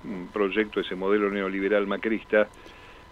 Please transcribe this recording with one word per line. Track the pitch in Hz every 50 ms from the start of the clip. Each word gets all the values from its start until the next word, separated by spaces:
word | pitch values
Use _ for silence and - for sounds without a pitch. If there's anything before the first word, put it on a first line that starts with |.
| -
mm, | - 107 92 90 -
proyecto, | - 107 101 95 90 107 110 104 - 104
ese | 90 - 95
modelo | 92 95 98 104 104 104 101
neoliberal | 101 101 98 95 95 98 95 98 104 104 101 98
macrista, | 101 98 - 117 110 98 - - 107 107 104 - - - - - - - - - - - - -